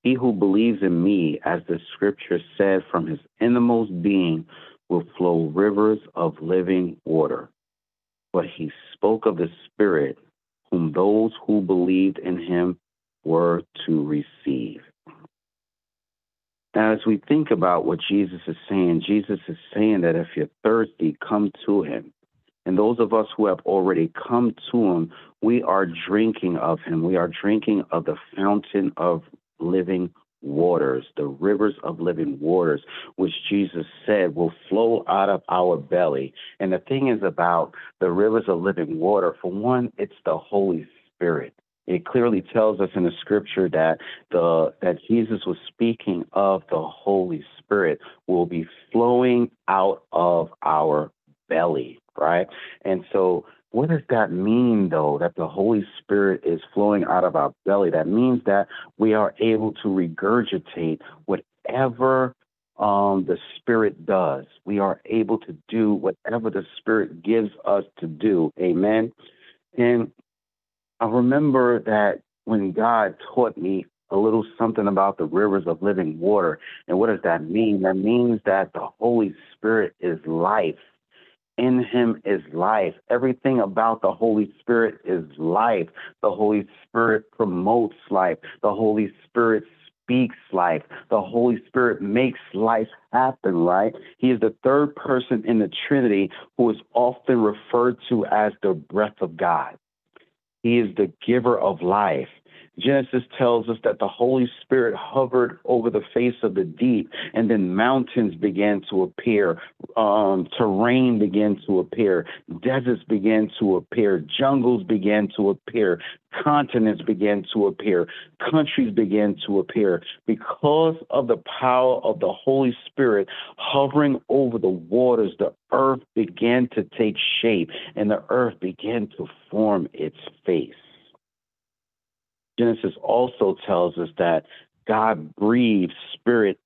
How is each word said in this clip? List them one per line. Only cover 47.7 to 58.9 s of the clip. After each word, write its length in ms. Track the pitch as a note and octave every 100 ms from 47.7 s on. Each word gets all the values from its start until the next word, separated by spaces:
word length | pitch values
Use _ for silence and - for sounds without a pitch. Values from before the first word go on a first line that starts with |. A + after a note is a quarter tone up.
| G2+ F2 - - - -
will 180 | F2+
be 220 | E2+ F2 D#2+ - _
flowing 600 | A2 A#2+ B2 B2+ A#2+ A#2 - -
out 340 | F#2+ F#2+ - _
of 400 | E2 F2 E2+ E2 -
our 480 | D#2 D#2 D#2 D2+ D2+ - _ _ _
belly, 520 | D#2+ F2 D2 B1 A#1+ _ -
right? 300 | D#2 F2 - - - -
And 200 | F#2+ F#2 F2+
so 340 | G2 F#2 E2+ - _ _
what 180 | A2+ D3+
does 120 | D#3+ -
that 220 | A#2 G#2
mean, 560 | F2+ G2+ A#2 B2 G#2+ F#2
though, 280 | D#2 D2+ D2
that 160 | E2+ F2
the 100 | E2
Holy 400 | F2 G#2 A2 F#2 -
Spirit 400 | - G2+ G2 F#2
is 160 | - E2+ -
flowing 300 | - G#2 G2+
out 180 | E2+ F2+
of 140 | F2+ D#2+
our 180 | C#2+ -
belly? 260 | G2 G2+ F#2
That 180 | E2 D#2+
means 340 | G#2+ B2+ B2 -
that 200 | G2 - - -